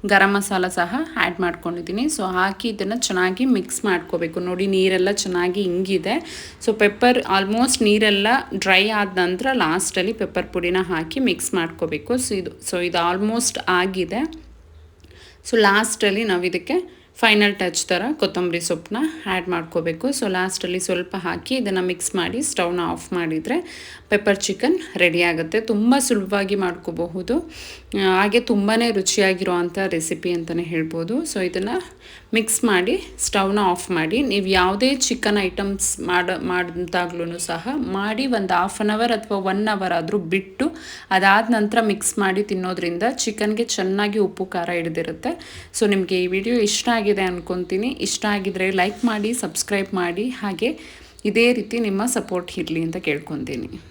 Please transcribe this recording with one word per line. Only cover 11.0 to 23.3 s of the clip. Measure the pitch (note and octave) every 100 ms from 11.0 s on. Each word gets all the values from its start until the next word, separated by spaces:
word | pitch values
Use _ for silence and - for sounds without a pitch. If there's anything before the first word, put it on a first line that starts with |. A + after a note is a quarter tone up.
| D#3+ C4+ B3
ಮಿಕ್ಸ್ | E3+ - F#3
ಮಾಡ್ಕೋಬೇಕು. | E3 E3 D#3+ D3+ - B3 B3+
So | G3+
ಇದು, | F3 - -
so | F3+ F3
ಇದು | F3 E3+
almost | F#3 G#3+ A3+ B3 - - F3+
ಆಗಿದೆ. | F#3+ F#3 E3+ G#3 D#4+ - - - - - - _ - - - - -
So | A#3+ G#3
ಲಾಸ್ಟಲ್ಲಿ | G3+ A3+ - G#3 G3 A3+
ನಾವು | F3+ F3+
ಇದಕ್ಕೆ | F3+ F3 E4 F4+ - - -
ಫೈನಲ್ | A3+ G#3 G#3 G3+
ಟಚ್ | F#3 E3+ -
ಥರ | F3+ A3 D#4
ಕೊತ್ತಂಬರಿ | F#3+ F3+ F3+ E3+ E3+
ಸೊಪ್ಪನ್ನ | D#3+ - A3 D#4 D#4+ -
ಆ್ಯಡ್ | F#3 F3+
ಮಾಡ್ಕೋಬೇಕು. | F3 E3 E3+ E3 D#3+ B3+ C#4+
So | G#3 F#3
ಲಾಸ್ಟಲ್ಲಿ | F#3 - F3+ F3+ F#3
ಸ್ವಲ್ಪ | F3+ F3+ G3 F3
ಹಾಕಿ | F3 - C4
ಇದನ್ನು | G#3 F#3+ F3+
ಮಿಕ್ಸ್ | F3+ - F#3+
ಮಾಡಿ | F3 A3 D4+
ಸ್ಟವ್ನ | - F3 F3+ E3+
ಆಫ್ | D#3+ - F3+
ಮಾಡಿದರೆ | E3